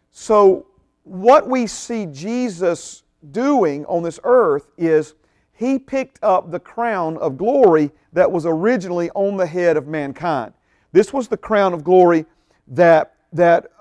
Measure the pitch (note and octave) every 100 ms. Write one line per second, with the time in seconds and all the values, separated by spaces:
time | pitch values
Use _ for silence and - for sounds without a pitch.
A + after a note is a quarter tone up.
0 | _ - - G#3 G3 F#3 - _ _ _
1 | - F#3 A3 D4 - B3+ A3+ - - A#3
2 | F3+ C3+ G3 B3 B3 E3+ F3+ E3 - -
3 | _ _ D3+ F3 C#4 C#4 E3 C#3+ - E3+
4 | E3+ - - B3 F3+ C#3+ - - E3 D#3
5 | D3+ _ _ _ _ - B3 C4+ - C4+
6 | B3+ _ G#3 F#3 E3+ F3 - - A#3 F#3+
7 | D#3+ D#3+ D3+ C3+ G#3+ C#4 G#3 D#3 D3 -
8 | _ E3+ F3+ E3+ E3 D#3+ G#3 B3 F3+ F3
9 | E3+ - G3 G3 E3+ F3 E3+ D3+ C#3 D#3
10 | C#3 C3 E3+ C#3 A2 _ _ _ _ F3
11 | G#3+ C4+ A3+ G#3 - G#3 F#3+ F3 D3 F#3
12 | F3 E3 D#3+ _ _ _ _ C3 E3+ D#3+
13 | - _ _ D#3+ F3 E3+ - -